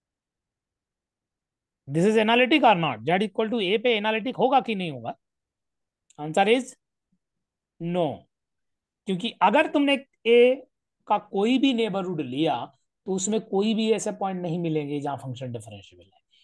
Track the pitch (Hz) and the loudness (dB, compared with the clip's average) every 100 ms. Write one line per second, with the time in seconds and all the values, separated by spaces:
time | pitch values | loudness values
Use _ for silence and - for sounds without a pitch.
0 | _ _ _ _ _ _ _ _ _ _ | _ _ _ _ _ _ _ _ _ _
1 | _ _ _ _ _ _ _ _ - 147 | _ _ _ _ _ _ _ _ -6 0
2 | 190 220 214 240 254 311 240 190 160 110 | 2 4 4 4 4 6 6 4 2 -2
3 | 120 180 214 - 220 233 180 214 247 220 | 0 0 0 -2 -2 -2 0 0 0 0
4 | 214 220 214 190 240 262 233 202 180 131 | 0 -2 -4 -2 2 2 2 -4 -6 -8
5 | 117 - _ _ _ _ _ _ _ _ | -12 -14 _ _ _ _ _ _ _ _
6 | _ - 151 160 202 254 254 - _ _ | _ -12 -2 0 2 2 0 -14 _ _
7 | _ _ _ _ _ _ _ _ 170 180 | _ _ _ _ _ _ _ _ -4 -2
8 | 160 110 _ _ _ _ _ _ _ _ | -2 -4 _ _ _ _ _ _ _ _
9 | - 185 226 - 190 254 311 311 285 277 | -6 -4 -4 0 2 4 2 2 2 0
10 | - _ 226 240 247 262 - _ _ _ | -4 _ 4 6 6 4 -6 _ _ _
11 | - 208 - 196 214 262 269 233 220 190 | -4 -4 -2 -2 0 2 2 0 -2 -4
12 | 185 160 131 131 160 127 - _ _ _ | -6 -6 -6 -2 -2 -2 -8 _ _ _
13 | - 190 190 214 220 196 214 220 220 208 | -8 -6 -4 -4 -2 -2 0 0 0 -2
14 | 214 208 196 185 175 175 170 156 143 147 | -2 -6 -6 -6 -6 -4 -2 -4 -4 -6
15 | 143 135 135 123 131 120 110 101 - - | -6 -8 -10 -10 -10 -12 -14 -20 -20 -20
16 | _ _ _ _ | _ _ _ _